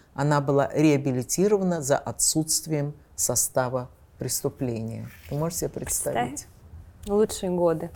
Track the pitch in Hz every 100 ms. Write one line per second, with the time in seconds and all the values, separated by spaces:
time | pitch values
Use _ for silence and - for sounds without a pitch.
0 | _ - 147 147 139 139 - 143 151 139
1 | 139 127 123 - 202 202 185 165 135 139
2 | 120 - - 160 156 - 160 151 143 147
3 | - - - 120 - 131 123 127 127 -
4 | - - 127 - 139 - 127 113 113 110
5 | 117 - - 143 165 175 143 - 139 -
6 | - 233 247 302 - - - - - -
7 | - 202 214 - 185 180 170 160 170